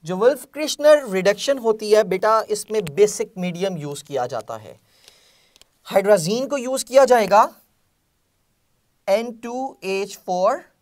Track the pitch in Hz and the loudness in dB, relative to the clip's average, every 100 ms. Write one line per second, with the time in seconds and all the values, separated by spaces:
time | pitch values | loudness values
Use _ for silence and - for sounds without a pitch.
0 | 160 185 226 277 - 285 302 - 294 302 | -8 0 0 0 -8 -8 -8 0 4 4
1 | 262 190 185 202 - 277 226 220 214 214 | 2 0 0 0 -2 -2 0 -2 2 2
2 | 196 185 220 220 214 208 - 214 202 143 | 2 0 2 0 0 -8 -4 -6 -6 0
3 | 208 - 214 - 180 170 190 175 147 143 | 0 0 -10 -6 -8 -4 -6 -6 -10 -12
4 | - 139 123 120 110 113 104 65 _ _ | -8 -6 -6 -8 -10 -16 -16 -20 _ _
5 | _ _ _ _ _ _ _ _ - 196 | _ _ _ _ _ _ _ _ -2 -2
6 | 196 202 160 226 269 285 247 262 - 254 | 4 2 2 -4 -4 -6 -4 -6 2 4
7 | 262 240 196 202 285 - _ _ _ _ | 6 4 4 4 4 -2 _ _ _ _
8 | _ _ _ _ _ _ _ _ _ _ | _ _ _ _ _ _ _ _ _ _
9 | - 202 240 226 233 247 262 - 185 190 | -2 -2 -2 -10 -10 -8 -10 -10 -6 -6
10 | 196 - - 180 190 294 - _ | -6 -10 -6 -2 0 -2 -8 _